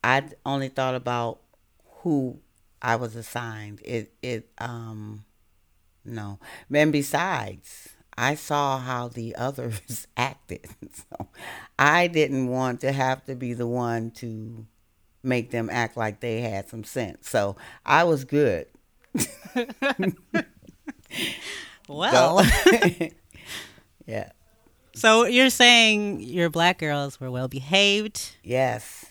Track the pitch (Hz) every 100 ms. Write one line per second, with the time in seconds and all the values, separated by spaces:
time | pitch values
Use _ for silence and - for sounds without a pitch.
0 | 120 135 139 - 139 139 135 - 131 127
1 | 123 120 117 - _ _ _ _ _ -
2 | 175 147 131 - _ _ _ _ - 117
3 | 120 117 113 120 117 110 104 104 - 120
4 | 107 _ 127 117 - - 120 117 113 110
5 | 104 107 104 _ _ _ _ _ _ _
6 | - 113 104 101 - - - 143 156 147
7 | 139 143 185 151 101 101 - - - _
8 | _ - 123 151 - 147 139 135 127 127
9 | 120 120 113 - 127 135 123 104 - 113
10 | - - 131 - - - - - - -
11 | - - - - - - - - 139 165
12 | 175 160 143 135 127 127 131 120 131 139
13 | 131 131 - 127 123 120 120 123 120 117
14 | 113 - 120 110 110 113 110 _ _ _
15 | _ _ 131 127 120 120 113 120 113 -
16 | 110 101 120 113 117 98 - 113 107 131
17 | 104 - - 117 101 98 - - - 143
18 | 170 147 131 143 135 87 69 _ _ _
19 | _ - - - - 254 240 - 269 254
20 | 196 - _ - - _ - _ - -
21 | _ - - - - - - - - 143
22 | 196 127 135 180 - - 359 226 202 -
23 | 170 - _ - - - - - _ _
24 | - 110 - _ _ _ _ _ _ -
25 | 220 226 233 247 262 - 240 240 226 208
26 | 208 196 113 175 170 165 175 185 156 147
27 | 143 - 131 127 131 139 135 190 202 202
28 | 214 - - - - 127 131 120 - -
29 | -